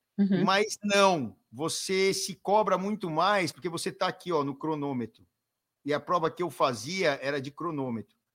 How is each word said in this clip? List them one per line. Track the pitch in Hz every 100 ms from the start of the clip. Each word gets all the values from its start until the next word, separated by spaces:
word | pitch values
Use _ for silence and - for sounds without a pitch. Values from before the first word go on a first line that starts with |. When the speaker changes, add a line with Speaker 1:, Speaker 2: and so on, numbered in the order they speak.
| _ -
Speaker 1:
Uhum. | 196 190
Speaker 2:
mas | 185 196 214 -
não, | 202 202 196 170 113 - _
você | 117 156 - - 190 190
se | 190 - 180
cobra | - 214 196 180
muito | 196 214 175
mais, | 156 185 202 160
porque | - 170
você | 165 -
tá | - 185
aqui, | - 175
ó, | 156
no | 139
cronômetro, | 139 156 151 143 127 110 _ _ _ _ _ _ _
e | 139
a | 147
prova | 156 175 160
que | 165
eu | 175
fazia | - 147 117 131 190 165 139
era | 131 143
de | 135
cronômetro. | - 165 147 131 110 - _ _